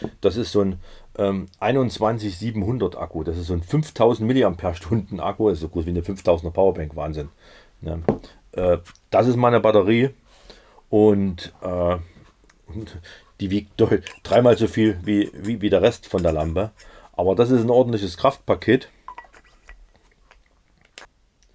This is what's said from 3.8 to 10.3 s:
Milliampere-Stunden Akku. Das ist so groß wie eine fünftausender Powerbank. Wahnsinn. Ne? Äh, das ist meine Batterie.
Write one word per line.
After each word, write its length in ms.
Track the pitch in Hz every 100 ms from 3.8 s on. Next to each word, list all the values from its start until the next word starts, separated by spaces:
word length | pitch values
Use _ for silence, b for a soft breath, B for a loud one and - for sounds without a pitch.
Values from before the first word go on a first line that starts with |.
| 156 - 113 113 110
Milliampere-Stunden 920 | 131 107 87 92 85 - 113 95 95
Akku. 300 | 80 101 107
Das 100 | 85
ist 40 |
so 60 | 80
groß 180 | 87 82
wie 40 |
eine 140 | 87
fünftausender 480 | 82 98 - 85 82
Powerbank. 420 | 87 95 87 78
Wahnsinn. 360 | 78 78 76 73 _ b b b b
Ne? 220 | 82 82 82 - B B _
Äh, 260 | - 90 85 - - _
das 160 | 107 120
ist 100 | 123
meine 240 | 123 117
Batterie. 500 | 110 107 95 117 131 - _